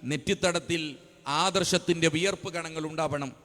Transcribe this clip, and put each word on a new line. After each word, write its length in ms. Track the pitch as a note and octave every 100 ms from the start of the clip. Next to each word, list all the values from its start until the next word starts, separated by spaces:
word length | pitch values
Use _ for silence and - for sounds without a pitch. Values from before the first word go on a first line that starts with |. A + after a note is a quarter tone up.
| B2
നെറ്റിത്തടത്തിൽ 680 | C#3+ D3+ G3 F#3 E3+ - E3+ D#3 C3 - - - D3
ആദർശത്തിൻ്റെ 640 | F#3 F#3+ F3 F3+ F3 E3+ E3 D#3
വിയർപ്പ് 320 | F#3 F#3+ G3
കണങ്ങൾ 280 | E3+ E3 D#3+ D#3
ഉണ്ടാവണം. 400 | D#3+ D#3 C#3+ C3+ A#2+